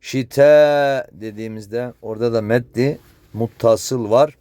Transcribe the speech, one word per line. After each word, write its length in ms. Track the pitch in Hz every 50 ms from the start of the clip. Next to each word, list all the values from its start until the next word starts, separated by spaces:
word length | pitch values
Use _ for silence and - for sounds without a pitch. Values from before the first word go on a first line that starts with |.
Şita 1040 | _ - - 131 127 - - - 139 147 151 151 151 147 147 143 143 139 139 131 - -
dediğimizde 800 | _ 85 107 110 107 104 113 110 110 110 107 101 107 117 123 123 120 _
orada 320 | - 110 110 107 120 120 113
da 80 | 113
meddi 560 | 107 104 117 123 120 _ _ 113 127 139 156 - _ _ _ _ _ _ -
muttasıl 800 | 107 113 117 _ _ - 117 113 110 - - 131 123 117 101
var. 260 | 110 123 147 147 - _